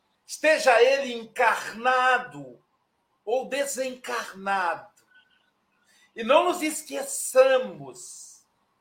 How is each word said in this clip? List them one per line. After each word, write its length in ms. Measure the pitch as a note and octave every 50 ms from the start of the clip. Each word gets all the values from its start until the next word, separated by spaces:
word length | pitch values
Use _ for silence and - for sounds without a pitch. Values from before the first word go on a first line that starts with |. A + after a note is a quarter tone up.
| _ _ _ _ _
esteja 560 | - - - D4+ D#4 D#4 - - C4 A#3 A#3
ele 320 | A#3+ C4 C#4 C#4 B3+ B3 A#3
encarnado 1500 | A#3 A3 - - B3+ A#3+ A3 G3+ - - - G3+ A3 A#3+ B3+ B3+ B3+ B3+ B3+ B3 - - - D3+ C#3+ C3+ B2+ - _ _ _ _ _ _ _ _ _ _ _ _ _ -
ou 240 | G#3 A#3+ C4 A3
desencarnado. 1400 | F#3+ C4 C#4+ C#4 - - B3 C4 B3+ B3 - - - A#3+ A3+ G#3 - F#3 F#3+ G3 G3 G3 F#3+ F3+ E3+ D#3+ - - - _ _ _ _ _ _ _ _ _ _ _ _ _ _ _ _ _ _ _ _ _ _ _ _ -
E 80 | A3 A3+
não 220 | A3+ C#4+ E4+ F4
nos 180 | F4+ - - D4+
esqueçamos 1600 | D#4 - - - - C#4 C#4 C#4 - - - - - - C4 C4 C4+ C4 B3+ G#3+ G3 E3 D3 C#3 B2+ A#2+ - - - - - - - - - _ _ _ _ _ _ _ _